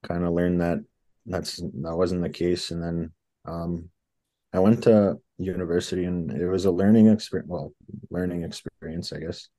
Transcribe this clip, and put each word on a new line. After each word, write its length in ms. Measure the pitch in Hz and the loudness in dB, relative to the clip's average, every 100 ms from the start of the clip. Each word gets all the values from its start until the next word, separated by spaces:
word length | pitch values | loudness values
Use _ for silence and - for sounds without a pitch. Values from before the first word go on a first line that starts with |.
| - | -6
kinda 240 | 87 87 | -2 0
learned 300 | 85 87 87 | 2 2 2
that 180 | 85 85 - _ _ _ - | 0 -2 -6 _ _ _ -8
that's, 300 | - - - | -6 -6 -10
that 400 | 82 - 78 82 | -10 -8 -6 0
wasn't 260 | 90 90 | 0 0
the 60 | 85 | -4
case. 420 | - 87 90 - | -2 0 0 -4
And 120 | 85 | -6
then, 300 | 85 85 82 _ _ _ | -4 -4 -6 _ _ _
um, 440 | - 82 85 85 87 _ _ _ _ _ _ | -12 -8 -6 -6 -10 _ _ _ _ _ _
I 60 | 92 | 2
went 240 | 95 113 | 4 4
to 340 | 120 110 101 - _ _ | 6 6 6 0 _ _
university, 680 | 92 92 87 85 - 92 | -6 -4 -2 -2 0 -4
and 260 | 90 90 82 | -2 -4 -4
it 160 | 71 90 | -4 -2
was 160 | 92 | 0
a 60 | 95 | 2
learning 360 | 87 98 113 110 | 2 6 8 8
exper-, 400 | 107 - 95 71 | 6 0 -8 -6
well, 260 | 85 73 _ _ - - | -10 -10 _ _ -18 -10
learning 320 | 85 90 87 | -6 -4 -4
experience, 680 | 82 71 - _ 82 82 87 | -8 -10 -14 _ -12 -10 -10
I 80 | 76 | -10
guess. 280 | 78 87 - | -10 -12 -14